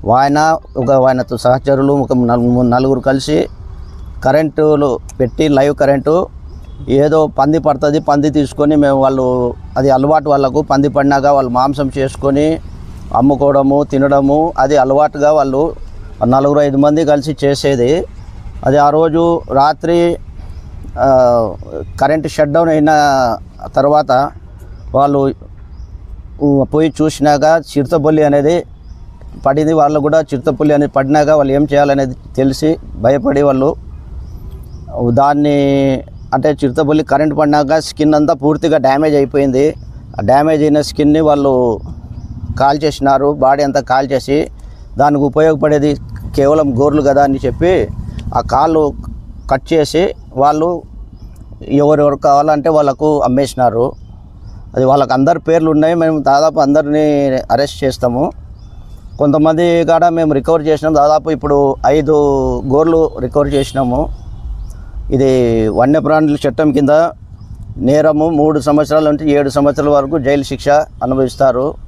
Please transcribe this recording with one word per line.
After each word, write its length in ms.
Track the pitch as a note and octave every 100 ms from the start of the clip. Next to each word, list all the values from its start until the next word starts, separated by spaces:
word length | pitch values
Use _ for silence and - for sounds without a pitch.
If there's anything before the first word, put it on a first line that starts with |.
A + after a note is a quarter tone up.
| G2+ B2
ఆయన 400 | C#3 C#3+ D#3 D#3+ - C#3+
ఒక 140 | B2+
ఆయనతో 460 | C3+ C3 B2+ B2 A#2
సహచరులు 560 | B2+ B2+ C3+ C3+ C#3
ఒక 200 | C#3+ B2+
నలుగు-, 500 | C3 A#2+ A#2+ A#2+ B2
నలుగురు 380 | B2 A#2+ C3 C3
కలిసి 480 | C3+ C3+ C3 D3+ - - - - - - - -
కరెంటులో 760 | C3 C#3+ D#3 D3 D3+ D3 C#3+ A#2+ - -
పెట్టి 280 | B2 - D#3
లైవ్ 280 | C#3 C#3+ C#3+
కరెంటు 500 | C#3 C#3 C#3+ E3 F#3+ - - - - - -
ఏదో 380 | C3+ D3 D#3 D3+
పంది 320 | - C3+ D#3+
పడుతుంది, 420 | D3+ C3+ D3 D3+
పంది 300 | D3+ D3 D3
తీసుకొని 460 | D3 C#3 - D3 D3+
మేము 240 | C#3+ C3+
వాళ్ళు 540 | C3+ C3+ B2+ B2+ B2 - - -
అది 140 | C3+
అలవాటు 380 | C3 C#3 D#3 D3
వాళ్ళకు, 340 | C#3 C3+ C3+
పంది 260 | C#3+ C#3 C#3+
పడినాక 380 | C#3+ C#3 C#3 C#3
వాళ్ళు 240 | C#3+ B2+
మాంసం 400 | B2 C3+ C#3 C3+ C#3
చేసుకొని 600 | C3 - C#3 C#3 D3+ D#3+ - - - - -
అమ్ముకోవడము, 680 | - C3 C3+ C#3 C#3 C#3 C#3 D3
తినడము 600 | C#3 C#3 C#3 C#3 D3 E3 -
అది 180 | C3+ D3
అలవాటుగా 560 | C3 C#3 D3+ D3+ D3
వాళ్ళు 420 | D3+ C3+ C3 D#3+ - - - - -
నలుగురు 360 | A2+ C3 C#3 D3
ఐదు 160 | D3 C3+
మంది 280 | D3 D3+
కలిసి 320 | D3+ D3 C#3 C#3+
చేసేది. 640 | C#3 C#3+ C#3+ C3+ A#2+ D#3+ - - - - - -
అది 120 | - C#3+
ఆ 140 | C#3+
రోజు 500 | D3+ E3 D#3 E3+ E3 -
రాత్రి, 640 | B2+ C#3+ D#3 E3 E3+ E3+ E3+ - - - - - - - A#2+
ఆ, 560 | B2+ C3 B2 A#2+ A2 - - D2 - -
కరెంట్ 280 | C#3 D#3 D3+
షట్ 220 | - D3+
డౌన్ 180 | D3 E3
అయిన 220 | D#3 D3+ D#3 D3 C3+ B2 - - - - -
తర్వాత 540 | C#3 D3+ C#3+ B2+ C#3+ - - - - - -
వాళ్ళు, 380 | B2+ C#3+ C#3 C#3 - - - - - - - - - - -
ఉ, 240 | C#3+ C#3 C3
పోయి 200 | D3 D#3+ -
చూసినాక 600 | D#3 - C#3+ D3 D3+ E3 - -
చిరుతపులి 440 | C3+ E3 D3 D#3
అనేది 420 | D3 C#3+ C#3+ E3+ - - - - - - - - -
పడింది. 260 | C#3+ D#3
వాళ్ళు 280 | D#3+ C#3+ D3+
కూడా 200 | D3 D#3+
చిరుతపులి 540 | D3+ C3+ D#3 C3+ D3+
అనేది 180 | D3 D3
పడినాక 360 | - C3+ D3+ D3
వాళ్ళు 240 | D#3 C#3
ఏం 140 | C#3 D3
చేయాలనేది 440 | C#3+ C#3+ C#3 C3+ B2+ - -
తెలిసి 400 | C3+ C3 D3+ E3 - -
భయపడి 420 | A2 C#3 A3+ C#3
వాళ్ళు 320 | C#3+ C3 C3+ - - - - - - - - - - - - - A#2+
దాన్ని 500 | A#2+ C#3 D3 D3 C#3+ C#3 C#3 C3+ C3 - - -
అంటే 180 | C3 D3+
చిరుతపులి 520 | C#3+ C#3 B2 D3 D3+
కరెంట్ 340 | D3+ C#3 D#3 C#3+
పడినాక 400 | D3+ D3 C#3 D#3+
స్కిన్ 360 | D3 - D3+
అంతా 200 | D3+ D3+
పూర్తిగా 440 | C3+ C#3 D3+ D#3+ D3+
డ్యామేజ్ 380 | B2+ C3+ D#3 D3
అయిపోయింది. 580 | C#3 C#3+ C#3 B2+ D3 - -
ఆ 300 | - - -
డ్యామేజ్ 380 | G2+ C3 D3+ D#3
అయిన 180 | D3+ D3
స్కిన్ని 400 | D3 - D3 D3+
వాళ్ళు 600 | D#3 D3 C#3 C3 B2 G#2+ - - - - - - - -
కాల్ 200 | C3+ C#3
చేసినారు, 480 | D3+ C#3 C#3 C3+ C#3+
బాడీ 300 | D3 C3 C#3
అంతా 180 | C#3+ C#3
కాల్ 300 | B2+ C3 C#3
చేసి 340 | C3+ C3 C#3+ - - - - - -
దానికి 260 | C#3+ D3
ఉపయోగపడేది 720 | C#3 D3 D#3+ D3+ D3+ D3 D3 C#3+ - - - -
కేవలం 440 | C#3 D#3 D3 A#2+
గోర్లు 220 | C#3+ D3
కదా 220 | C#3 C#3
అని 140 | C#3+ C3+ C3
చెప్పి 420 | A#2+ E3+ F#3 G#2 - - - -
ఆ 60 | -
కాళ్ళు 520 | A2+ B2 D#3+ D#3+ D3 - - - - - -
కట్ 220 | C3+ -
చేసి 420 | E3 D3 D3+ F#3+ - - B2+
వాళ్ళు 460 | C#3 D3+ E3 F3 - - - - - - - - -
ఎవరెవరు 480 | C#3 D3 D3+ D3 C#3+
కావాలంటే 520 | D3 C#3+ D3+ D3+ C#3+
వాళ్ళకు 540 | D3+ C#3+ C3+ D3+ D3
అమ్మేసినారు. 720 | - B2+ C#3 - B2 A2 B2+ - - - - - - - - -
అది 80 |
వాళ్ళకి 280 | C3 C#3+ B2+
అందరి 260 | C3 C#3 D#3+
పేర్లు 320 | - E3 D#3+
ఉన్నాయి. 240 | D3+ D#3
మేము 240 | E3+ D#3+ D#3
దాదాపు 420 | C3+ C#3 D#3 D#3
అందరినీ 680 | C#3 D3 D3 D3+ D3+ D3 C#3 C3 -
అరెస్ట్ 340 | A#2+ C#3 -
చేస్తాము. 480 | C3+ B2+ B2+ A#2+ D3+ - - - - - - - - -
కొంతమంది 680 | C#3+ D3+ D#3 D#3+ F3 E3+
కాడ 200 | D#3+ E3
మేము 300 | E3+ E3 D#3+
రికవర్ 280 | C#3+ B2+ E3
చేసినాం, 320 | D3+ D3+ D#3
దాదాపు 360 | D3+ D3 D#3 D#3
ఇప్పుడు 460 | D#3 D3 C#3+ C#3 C3+ A#2+
ఐదు 260 | D3+ D3 D3+ C#3+ C#3 C3 B2 C#3
గోర్లు 440 | C3+ D#3+ E3 D#3 -
రికవర్ 300 | B2 D3 C#3
చేసినాము. 600 | C#3 C3+ C3+ B2+ B2 D#3 - - - - - - - - - -
ఇది 560 | C3 C3+ C3 A#2+ A2+ A2
వన్యప్రాణుల 680 | F#2 B2+ D#3 C#3 D#3 D#3 D3 D3
చట్టం 240 | A#2+ D#3
కింద 160 | C3+ C#3 D3+ E3+ - - - - - - -
నేరము, 540 | A#2 D3 D#3 D3+ D#3+
మూడు 300 | D#3 D3+ D3
సంవత్సరాల 500 | C3+ D3 C#3+ D3+ D#3
నుంచి 200 | D3 D#3
ఏడు 180 | C#3+ C#3
సంవత్సరాల 400 | C#3 C#3+ C#3 D3
వరకు 300 | D3 C3+ D#3+
జైలు 240 | C3 C#3+
శిక్ష 260 | C3+ C3+ - D3 D#3+ -
అనుభవిస్తారు. 720 | A#2+ C3 B2+ - C3+ B2 C#3 -